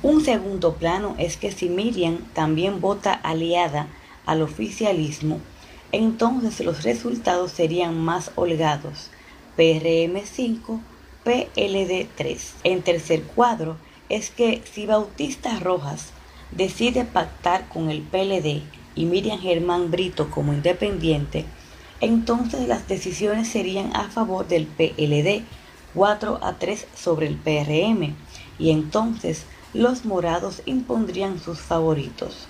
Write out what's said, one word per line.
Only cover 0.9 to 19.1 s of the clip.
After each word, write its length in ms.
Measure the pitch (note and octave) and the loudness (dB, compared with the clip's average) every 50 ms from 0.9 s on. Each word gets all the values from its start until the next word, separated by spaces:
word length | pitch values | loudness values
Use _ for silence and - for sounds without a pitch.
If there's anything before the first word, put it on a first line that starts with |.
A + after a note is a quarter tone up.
| F3 F#3+ G#3 G3+ - - | 0 0 -2 -4 -4 -2
es 180 | E3 E3+ D#3 | -4 -4 -4
que 160 | - - G3+ | -4 -6 -6
si 160 | G3 - - F3 | -4 -2 -2 -2
Miriam 520 | F3 F#3 G#3 A#3 A#3 F#3+ F3 E3 E3 E3+ - - - | 0 2 0 0 2 2 2 2 0 -2 -6 -6 -2
también 460 | - D#3+ D#3 D#3 D#3 F3 F#3+ G3+ - | 0 2 2 2 2 2 0 0 0
vota 320 | C4 F#3+ G3+ G3+ - G3+ | 0 0 0 2 0 -2
aliada 760 | F#3+ - - E3 D#3+ D#3+ E3 E3 E3+ F3 F3 D#3+ C#3+ D3 D3 D3 - - - - - - - - | -2 0 -2 -4 -2 -2 0 0 2 2 0 0 -2 -4 -6 -6 -10 -18 -20 -20 -20 -12 -4 -2
al 160 | D#3+ D#3+ D#3+ | 0 0 0
oficialismo, 960 | D3 - - A3 A3+ - - A3 G#3 G3 E3+ D#3 D3 D3 - - D3+ D#3 - - - - - - - - - - - | -2 -2 -6 -6 -6 -4 -2 0 0 2 0 0 -2 -4 -4 -4 -4 -4 -4 -8 -14 -20 -20 -20 -20 -20 -20 -10 -4
entonces 680 | - G3+ A3 A3+ A3 - A#3 A#3 C4 C4 A3+ A3 A3 - | -2 2 2 2 2 2 2 2 2 2 -2 -2 -2 -2
los 240 | - E3+ D#3+ C#3 - | -2 -2 -2 0 0
resultados 680 | A2+ A#2+ A#2 - A#2+ A#2+ A#2 - - F3+ F3+ F#3 F3+ | 0 0 0 -2 -4 -4 -2 0 0 2 2 0 -2
serían 460 | - - F3 D#3 E3 F3 F3 E3+ E3 E3 | 0 0 0 2 2 0 0 0 0 0
más 320 | D#3+ E3 E3+ F#3 D#3+ - - | 0 0 0 -2 -4 -4 -2
holgados, 760 | - F3 F3 E3 D#3 E3 D#3 D3 D3 - C#3+ C#3+ - - - - - - - - - - - - | -2 0 0 2 2 2 2 2 0 -4 -10 -12 -12 -16 -18 -20 -20 -20 -20 -20 -20 -20 -12 4
P 220 | - E3 E3 D#3+ D#3 | 6 6 6 6 4
R 260 | D#3 E3 E3 E3 E3 | 4 4 4 4 4
M 180 | E3 F3+ G3 G#3 | 2 0 -4 -6
cinco, 540 | G#3 - - B3+ A#3 A3+ A3+ - - A3+ A3+ A#3 - - - - - - - - | -6 -4 -2 -2 0 -2 -2 -4 -8 -8 -8 -8 -12 -20 -20 -20 -20 -20 -6 0
P 260 | A#3 A#3+ B3+ - - - | 2 2 2 0 -2 -2
L 320 | - G3+ G3+ F#3+ G3 F#3+ F3+ | 0 0 2 2 0 0 0
D 200 | F#3 F#3 A3 A3+ - | 0 -2 -2 -6 -6
tres. 380 | - C#3+ C#3 - - - - - - - | -6 -4 -4 -4 -6 -8 -14 -16 -2 0
En 200 | E3 F#3 F3+ - | 2 2 2 2
tercer 400 | - E3+ E3 D#3 - E3+ D#3 D#3 | 2 2 2 2 2 0 0 0
cuadro 540 | - - - A#3+ A#3+ A3+ A3+ D#3+ D#3+ D#3+ D#3+ - - - - - - | -4 2 4 4 4 4 0 -4 -6 -6 -8 -14 -20 -20 -20 -6 -4
es 220 | - A3 A3 - | -4 -4 -4 -8
que 320 | - - A#3+ A3+ A3 - - - | 0 2 2 2 2 0 -4 -14
si 140 | - - G#3 | -12 -8 0
Bautista 760 | G3 A3 G#3+ G#3+ G#3 - - C#4+ C4+ C4 - - C4 A3+ F#3+ | 2 2 2 2 0 -4 -6 -4 -4 -4 -6 -4 -4 -4 -2
Rojas 520 | - F3+ F#3 F3 C#3+ C#3+ D#3 D#3 - - - - - - - - - - | 0 0 0 0 -2 -4 -8 -8 -12 -16 -18 -20 -20 -20 -20 -20 -18 -14
decide 520 | - E3 F#3+ F#3 - - A3+ A#3+ A#3 B3+ A#3+ | -2 -2 -2 -2 0 2 0 2 2 2 -2
pactar 640 | A#3 - F#3 E3 E3 - - - F3+ F3 F#3+ - - | 0 0 0 0 0 -6 -2 0 2 2 2 -2 -4
con 200 | - E3 D#3+ D#3+ | -6 -4 -2 -2
el 140 | D3+ D3+ D3 | -2 -4 -6
P 180 | D3+ F3 F#3 F#3+ | -4 -2 -2 0
L 180 | G3 G3 F3+ | 2 0 0
D 200 | D3+ D3+ D3 D3 D3 - - - - - - | 0 0 -2 -2 -6 -10 -18 -20 -20 -12 -4
y 120 | - D#3+ | -2 0
Miriam 340 | E3+ | 2